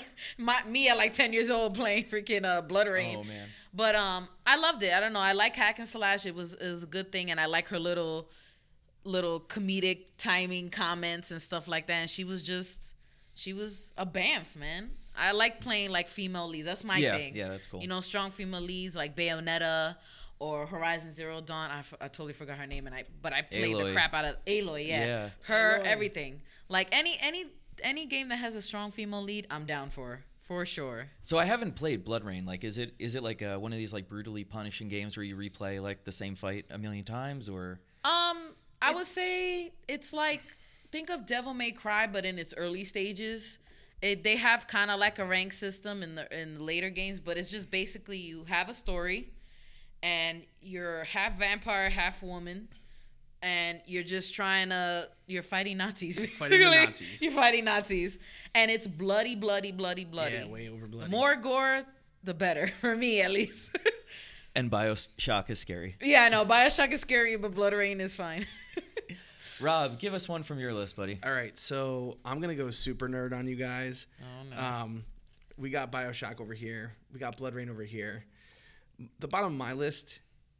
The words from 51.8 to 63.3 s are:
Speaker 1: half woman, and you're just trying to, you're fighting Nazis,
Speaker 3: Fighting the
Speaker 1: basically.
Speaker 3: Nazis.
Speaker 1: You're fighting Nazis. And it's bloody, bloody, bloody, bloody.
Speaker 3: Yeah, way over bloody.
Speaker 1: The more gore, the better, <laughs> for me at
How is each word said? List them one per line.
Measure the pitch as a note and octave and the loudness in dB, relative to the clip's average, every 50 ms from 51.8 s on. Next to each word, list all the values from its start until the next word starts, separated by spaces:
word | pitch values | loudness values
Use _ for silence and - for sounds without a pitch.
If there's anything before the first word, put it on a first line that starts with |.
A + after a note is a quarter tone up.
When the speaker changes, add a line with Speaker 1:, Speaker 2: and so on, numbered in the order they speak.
| F#3+ F#3+ | 4 4
Speaker 1:
half | F#3+ G3 F3 F#3 F#3 - G3 | 4 4 2 2 0 -2 -8
woman, | F3+ F3+ F3+ F3 F3 F3+ G3 A3 - - - - - - - - - - - - - - - F3+ | -8 -8 -8 -8 -8 -10 -10 -12 -14 -18 -20 -20 -20 -20 -18 -18 -20 -20 -20 -20 -20 -16 -4 -2
and | F3+ F3+ F3 E3+ E3+ E3+ E3+ - | 0 2 2 2 2 0 -4 -8
you're | F3 F3+ F3+ E3+ | -4 -4 -4 -2
just | E3+ F#3 F#3+ F#3 - - | 0 -2 -2 -2 -2 -2
trying | - G3+ F#3+ F#3+ F#3+ F#3+ F#3 | 0 2 4 4 4 4 4
to, | F#3 F3+ F3+ F3 F3 F3 E3+ - - _ - | 2 2 2 2 0 0 -2 -6 -12 _ -12
you're | - F#3 F3+ F3 | -6 -6 -6 -4
fighting | - G3 F#3 G3 G3+ G3 | -2 0 0 0 0 0
Nazis, | F#3+ F#3 G#3+ G3 - F3+ E3 F3+ F#3+ | -2 -2 -2 -2 -4 -6 -4 -2 -2
Speaker 3:
Fighting | A3 - - - D4+ C#4+ F#4+ F#4 | -2 -4 -4 -2 4 6 10 10
the | F#4 | 12
Speaker 1:
basically. | F4 D#4+ D#4+ D#4+ | 12 12 12 10
Speaker 3:
Nazis. | D#4+ - - - - - - D4+ | 10 6 0 -6 -6 -4 -2 -2
Speaker 1:
You're | D#4 C4+ | 0 4
fighting | C#4+ B3 A#3+ A#3 A#3 A3 | 8 8 8 8 8 4
Nazis. | A3 G#3 G#3 G3+ - G3 F3+ F3 F#3+ F#3+ - - - - - - - - | 4 2 2 2 0 -2 0 0 -2 -4 -8 -14 -16 -18 -18 -14 0 4
And | A3+ A3+ A3 | 4 6 6
it's | A3+ A3 A3+ | 4 0 0
bloody, | G3+ D#3 D#3 F#3+ F#3+ G3 G#3+ A3+ B3 B3 | -4 -6 -4 0 2 4 4 2 2 0
bloody, | G3+ A3 G#3 G3+ G3 G3 G3+ F#3 | -2 0 2 2 2 0 -2 -4
bloody, | F#3 F#3+ F3+ F3+ F3+ F#3 | -4 -2 -2 -2 -4 -6
bloody. | E3 E3 E3+ D#3 C#3+ A#2 | -8 -4 -2 -2 0 -2
Speaker 3:
Yeah, | A#2 A2 G#2 | -4 -6 -6
way | A2 A2+ A2+ A2+ | -10 -10 -10 -10
over | A2 A2+ A2+ | -10 -12 -12
bloody. | G#2 A2+ A2+ D#3+ E3+ | -12 -10 -10 -6 -2
Speaker 1:
The | G3 | 2
more | A#3 C4+ C#4+ D4 | 4 6 6 4
gore, | B3+ G#3+ C4 B3+ C4 C4 C4+ C4 C4+ C4+ - - - _ - _ _ - | 4 2 0 2 2 4 4 2 0 -2 -6 -16 -20 _ -20 _ _ -8
the | F#3 F3 | -6 -2
better, | D#3+ G3 F3+ E3 D3 E3+ | 0 2 2 2 2 0
<laughs> | F#3+ - - | -2 -2 -2
for | - A#3+ A3+ | 0 0 0
me | A3+ B3 A#3+ A3 G3+ F#3 | 2 2 2 4 4 4
at | F3+ | 4